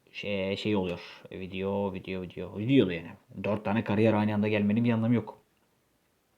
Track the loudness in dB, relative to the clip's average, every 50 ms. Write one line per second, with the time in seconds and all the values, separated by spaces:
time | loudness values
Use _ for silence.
0 | _ _ -14 -10 -6 -4 -4 -2 -2 -2 -2 -2 -2 0 0 0 0 0 -2 -6
1 | -8 -14 -18 -18 -18 -14 -12 -10 -10 -8 -6 -4 -4 -2 -2 -2 -2 -4 -6 -8
2 | -8 -8 -8 -6 -8 -8 -10 -10 -10 -8 -8 -4 0 4 6 6 6 6 2 -4
3 | -8 -10 -16 -18 _ -18 -12 -6 -4 -2 -2 -2 0 0 0 0 0 2 4 4
4 | 6 6 6 4 2 2 2 2 0 2 2 2 2 2 2 2 2 2 2 2
5 | 2 2 2 2 0 -2 -8 -16 _ _ _ _ _ _ _ _ _ _ _ _
6 | _ _ _ _ _ _ _